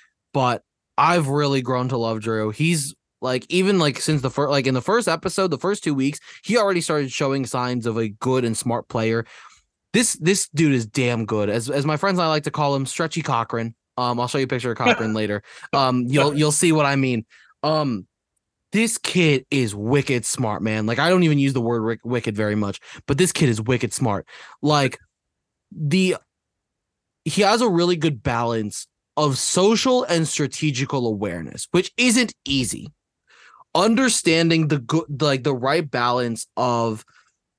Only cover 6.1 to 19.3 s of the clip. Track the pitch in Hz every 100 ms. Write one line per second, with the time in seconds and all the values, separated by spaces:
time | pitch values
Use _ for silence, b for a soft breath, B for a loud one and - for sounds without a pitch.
6.1 | 147 B B - 233 202 180 156 151 135
7.1 | - 143 139 123 127 123 123 117 110 110
8.1 | 101 123 127 120 110 123 117 - 120 113
9.1 | 113 113 B B B B _ _ 220 -
10.1 | - 160 202 - 147 156 131 110 - 123
11.1 | 117 104 107 101 113 113 139 143 151 196
12.1 | 180 160 156 151 156 143 139 135 - 160
13.1 | - 147 120 113 117 113 - _ - 123
14.1 | 120 123 147 131 127 123 110 127 - 110
15.1 | 110 107 104 B B B 139 131 127 120
16.1 | 139 143 147 151 151 175 156 139 139 131
17.1 | 117 - b b b 147 156 143 107 -
18.1 | _ _ _ _ _ _ 202 226 - -
19.1 | 180 165